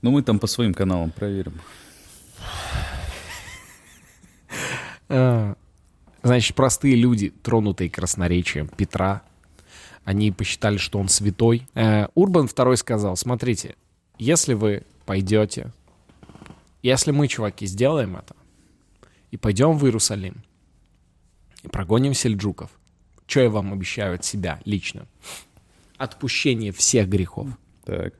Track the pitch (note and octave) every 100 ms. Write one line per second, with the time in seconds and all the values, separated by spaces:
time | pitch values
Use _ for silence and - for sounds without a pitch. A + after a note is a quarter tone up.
0 | A#2+ C#3+ C3+ G#2+ A2 - A2+ F2+ F#2+ F2+
1 | E2 - G#2 G2 F2 D#2+ - - - -
2 | - - - - - - - - - -
3 | - - - - - C6 - - - -
4 | _ _ - _ _ - - - - -
5 | _ C3+ B2+ A#2 G#2 G2 _ _ _ _
6 | _ _ A#2+ B2 A2+ - C3 - C#3 B2
7 | B2 A#2 G2 - - A#2 G#2 F2+ E2+ -
8 | F2+ - F2 F2 F2 - D2+ - F#2+ -
9 | F#2+ G2 _ _ _ _ _ - - -
10 | - G2 G#2+ F#2 G#2+ - A2 G2+ - G2+
11 | F#2+ - G#2 F#2+ A2+ A#2 B2+ - A2 G#2+
12 | G#2 - F#3+ F3+ C3 - B2+ B2 - A2
13 | G#2 F#2 B2 B2 B2 A2+ - - _ _
14 | _ _ A2+ D#3+ - A2+ G#2+ G2+ - _
15 | - F#2+ F#2+ G#2+ G#2+ - - - _ _
16 | _ - - - - - _ _ B2 C3
17 | - C#3+ C#3+ - G#2 - G2 F#2+ B2+ D#3
18 | A2 F2+ - - _ _ _ _ _ _
19 | _ _ _ G#2+ A2 G2 D3 D#3 C#3 A2
20 | - G2+ F#2+ A2+ - _ _ _ _ _
21 | _ _ _ _ _ - - - F2+ A2
22 | C3+ B2+ A#2+ G2+ G2+ F2 - _ _ _
23 | _ _ - C#3 B2 G#2+ G2 G2 F#2 -
24 | G2+ F2+ - G#2 F2+ D2+ - G2+ - -
25 | - _ - - - _ _ _ _ _
26 | C3+ - C3+ - D3+ A#2 G#2+ F#2 - A#2+
27 | G2 G2 F2 - C#3 A#2+ _ _ - F2+
28 | - _